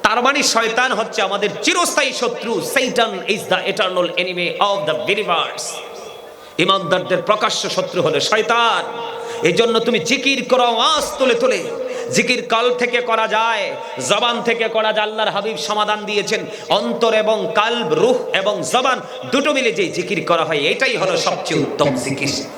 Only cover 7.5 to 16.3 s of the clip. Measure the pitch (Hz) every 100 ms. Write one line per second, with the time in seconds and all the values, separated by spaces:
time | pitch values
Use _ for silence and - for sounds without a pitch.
7.5 | - 196 - 180 180 160 143 - 214 214
8.5 | 233 233 190 156 - - - - - 160
9.5 | 180 226 220 233 226 - 277 269 262 214
10.5 | 254 240 226 262 311 - - 262 233 254
11.5 | 208 156 - 254 - - - 214 247 -
12.5 | 226 240 247 240 240 233 226 220 214 226
13.5 | 220 180 135 - - 127 202 240 233 220
14.5 | 226 226 220 220 214 214 214 214 202 208
15.5 | 220 - 214 208 214 202 202 196